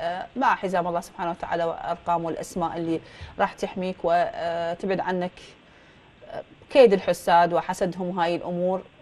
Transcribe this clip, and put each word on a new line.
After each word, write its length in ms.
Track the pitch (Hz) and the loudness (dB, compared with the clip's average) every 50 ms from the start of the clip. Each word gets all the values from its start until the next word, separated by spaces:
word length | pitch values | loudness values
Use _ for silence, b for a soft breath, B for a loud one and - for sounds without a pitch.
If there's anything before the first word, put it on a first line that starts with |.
آه، 260 | 165 170 175 185 - - - | -6 -4 -4 -6 -8 -8 -4
مع 180 | 247 262 240 196 | 0 2 2 2
حزام 340 | - - 185 180 180 175 175 | 2 0 0 0 0 0 0
الله 120 | 170 170 | -2 -4
سبحانه 300 | - - - - 185 170 | -4 -6 -8 -6 -6 -6
وتعالى 340 | 175 - - - 170 170 170 | -6 -6 -6 -4 -2 -2 0
وأرقام 600 | 165 160 - - - 170 170 - 175 170 165 165 | -2 -2 -4 -4 -6 -6 -4 -2 -2 0 0 0
والأسماء 520 | 165 156 - - - - 190 170 160 - | -2 -4 -6 -8 -8 -6 -4 -4 -4 -2
اللي 240 | 170 165 165 165 160 - B B B B B B B | -4 -2 -2 -2 -4 -4 B B B B B B B
راح 140 | 202 190 - | -2 -2 -2
تحميك 440 | - 240 190 - 190 180 185 185 - - | -4 -8 -6 -4 -4 -4 -4 -4 -2 0
وتبعد 1000 | 170 170 175 170 - - - 165 170 165 170 170 165 175 - - 185 190 175 | 2 2 2 2 0 -2 -4 -4 -4 -4 -4 -4 -4 -4 -4 -2 -2 -2 -2
عنك، 300 | - 175 185 180 175 180 - - - - - - - b b b b b b b b b b b - - | -2 -2 -2 -2 -2 -4 -6 -10 -20 -20 -20 -20 -20 b b b b b b b b b b b -18 -14
آه، 120 | - - - - - - - - | -12 -12 -12 -12 -16 -20 -8 2
كيد 220 | - 294 254 220 196 | 8 8 8 10 8
الحساد 600 | 190 - - 180 - - - 175 170 175 170 175 | 6 2 0 -2 0 2 4 6 6 6 6 4
وحسدهم 680 | 165 - - 185 - 202 180 165 180 185 180 180 190 | 0 0 -2 -2 -2 -2 -2 -2 -4 -6 -4 -2 0
هاي 160 | 170 170 175 | 0 0 0
الأمور. 460 | 160 - - 180 175 180 180 190 185 - - - _ | -2 -4 -4 -4 -2 0 0 0 -2 -4 -8 -20 _